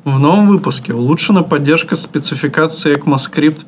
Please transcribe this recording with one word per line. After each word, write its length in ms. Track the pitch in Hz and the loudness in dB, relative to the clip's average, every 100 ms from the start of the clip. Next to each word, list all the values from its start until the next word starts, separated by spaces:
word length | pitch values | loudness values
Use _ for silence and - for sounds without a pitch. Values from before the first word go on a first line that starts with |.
в 140 | 143 135 | -4 0
новом 300 | 143 196 208 | 4 4 4
выпуске 440 | 196 151 - - | 4 0 -6 -6
улучшена 520 | 117 123 165 - 196 | -4 0 0 2 2
поддержка 520 | 170 147 143 160 - - | 2 0 2 0 0 -4
спецификации 960 | - 151 - 131 143 151 160 160 156 143 | -4 -6 -6 -4 -4 0 -2 0 -2 0
ECMAScript 680 | 147 135 - - 151 151 | 0 -2 -2 0 0 0